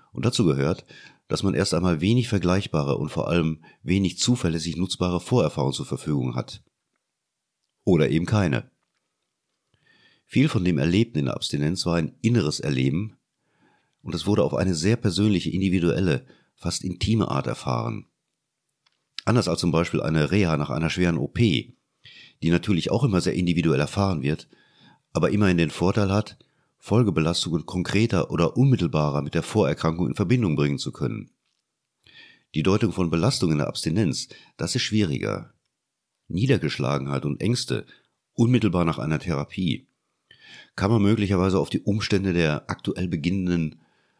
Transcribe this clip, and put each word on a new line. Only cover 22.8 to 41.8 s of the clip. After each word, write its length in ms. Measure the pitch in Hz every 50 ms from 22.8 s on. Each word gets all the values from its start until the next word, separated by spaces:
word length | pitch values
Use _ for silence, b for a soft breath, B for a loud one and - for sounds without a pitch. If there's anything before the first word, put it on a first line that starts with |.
| - -
auch 120 | - 110 135
immer 180 | 123 95 90
sehr 120 | 80 85 -
individuell 460 | 85 92 87 85 82 78 82 71 67
erfahren 420 | 76 - - 101 101 98 92 76
wird, 260 | 64 71 78 - - b b b b b b b b b b b b _ -
aber 160 | 82 78 67
immerhin 280 | 80 104 104 95 90
den 120 | 85 85 76
Vorteil 420 | - - 87 90 101 113 101 95
hat, 260 | 98 104 - - - b b b b b b b b b
Folgebelastungen 880 | - - 98 117 123 101 80 80 78 82 87 - - 87 78 80 71
konkreter 640 | - - 90 85 - - 98 113 113 101 87 - -
oder 260 | 71 76 85 - -
unmittelbarer 640 | - 135 139 127 - 90 78 80 78 76 73 69 73
mit 140 | 69 73 -
der 80 | 82 80
Vorerkrankung 640 | - - 107 98 69 80 - - 82 82 85 87
in 80 | 62 65
Verbindung 400 | - 101 85 127 127 113 87 76
bringen 240 | 71 73 73 71 65
zu 120 | - 67
können. 380 | - - 73 60 55 53 50 - _ _ _ _ _ _ _ _ _ _ _ _ _ _ B B B B B B B B B B -
Die 80 | 76 78
Deutung 280 | 95 98 107 120 95
von 200 | - - 90 82
Belastung 400 | 82 82 82 131 131 - 95 82
in 80 | 78 73
der 80 | 73
Abstinenz, 600 | - - - - 85 80 104 107 76 64 - - B B B B B B
das 180 | - - 85 -
ist 60 | 127
schwieriger. 720 | - - 101 107 104 80 69 - - 53 50 - - - _ _ _ _ _ _ _ _ _ _ _ _ _ _ _
Niedergeschlagenheit 960 | - - 90 117 127 131 87 - 71 - - 69 64 71 69 65 69 69 65 69
und 160 | 73 71 -
Ängste, 440 | - 104 123 - - - 64 52 b b b b b b b b _ _ _
unmittelbar 520 | - 117 120 127 113 107 101 85 90 85
nach 120 | 82 78
einer 220 | - 82 78 78 73
Therapie, 640 | - 87 78 71 76 - - - 92 80 57 - - _ _ _ _ _ _ _ _ B B B B B B B B B B
kann 140 | - 101 101
man 120 | 117 110 101
möglicherweise 560 | 101 113 110 104 92 101 90 90 95 92 -
auf 100 | - -
die 120 | - -